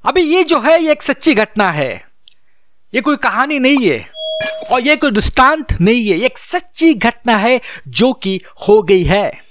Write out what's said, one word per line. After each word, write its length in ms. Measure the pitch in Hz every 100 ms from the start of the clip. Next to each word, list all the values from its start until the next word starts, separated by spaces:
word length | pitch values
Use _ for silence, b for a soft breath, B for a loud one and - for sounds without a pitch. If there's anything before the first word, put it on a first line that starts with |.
| 311
अभी 140 | 285
ये 240 | 311 359
जो 160 | 349 311
है, 220 | 240 330
ये 100 | 320
एक 100 | 302
सच्ची 320 | - 254 -
घटना 380 | 220 208 214 196
है, 320 | 151 135 90 - - - - - - - - -
ये 60 | 233
कोई 160 | 294 285
कहानी 420 | 240 208 269 294
नहीं 320 | 254 277 208
है 180 | 117 - - - - - - -
और 80 | 254
ये 160 | 254 302
कोई 140 | 294
दृष्टांत 720 | 208 - - 262 311 269 -
नहीं 280 | 180 240 208
है, 100 | 160
ये 80 | 147
एक 120 | -
सच्ची 560 | - 359 - - 330
घटना 420 | 240 233 - 240 214
है 240 | 220 254 B B 139
जो 240 | 120 247
कि 280 | - 190 190 b - -
हो 140 | 214
गई 220 | 175 190
है। 280 | 170 196 185 - -